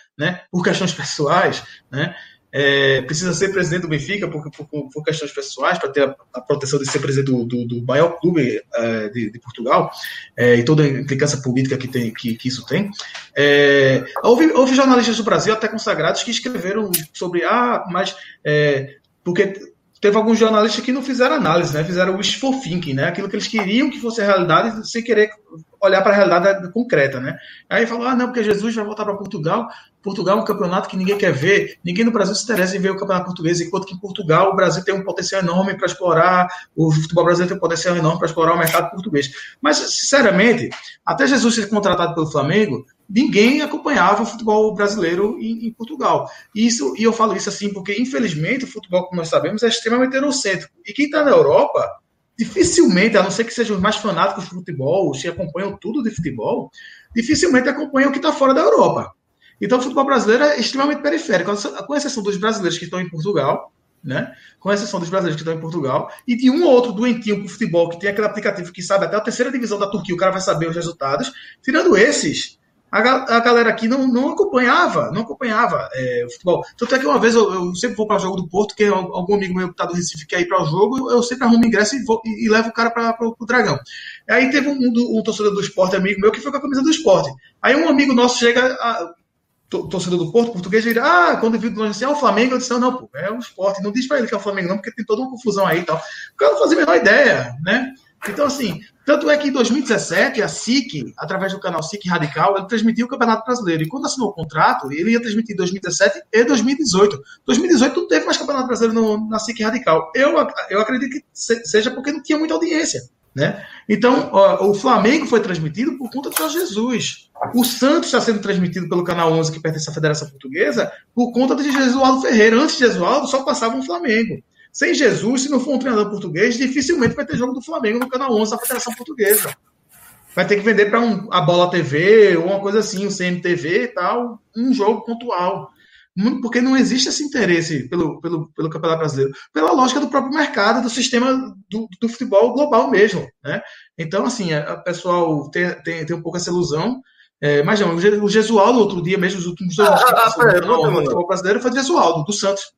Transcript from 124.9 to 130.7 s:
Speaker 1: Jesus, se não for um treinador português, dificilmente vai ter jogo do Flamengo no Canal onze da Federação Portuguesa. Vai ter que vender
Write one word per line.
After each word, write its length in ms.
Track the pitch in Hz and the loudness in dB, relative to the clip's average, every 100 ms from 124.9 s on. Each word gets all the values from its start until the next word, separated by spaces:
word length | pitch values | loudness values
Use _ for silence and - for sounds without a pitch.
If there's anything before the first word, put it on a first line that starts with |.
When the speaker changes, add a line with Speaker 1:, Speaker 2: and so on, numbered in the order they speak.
Speaker 1:
Jesus, 480 | 285 262 156 208 262 | 2 2 2 0 0
se 60 | 285 | 0
não 100 | 269 | 0
for 160 | - | 0
um 40 | 262 | -2
treinador 320 | 269 220 208 | 0 0 0
português, 460 | 208 190 151 233 233 | -4 -6 0 0 2
dificilmente 580 | 262 269 269 339 226 | -2 0 0 2 0
vai 100 | 262 | 0
ter 120 | 277 277 | -4 -2
jogo 180 | 254 | -2
do 80 | 262 | -2
Flamengo 360 | 262 320 220 233 | -6 -4 -2 -2
no 100 | 254 | -2
Canal 280 | 254 269 214 | -4 0 0
onze 140 | 214 | 0
da 80 | 220 | -2
Federação 360 | - 240 240 | -6 -6 -8
Portuguesa. 580 | 226 247 285 202 208 - - _ _ _ _ - - _ - | -10 -10 -2 2 2 0 -10 _ _ _ _ -20 -20 _ -2
Vai 100 | 185 | 0
ter 100 | 208 | 2
que 60 | |
vender 280 | 202 | 2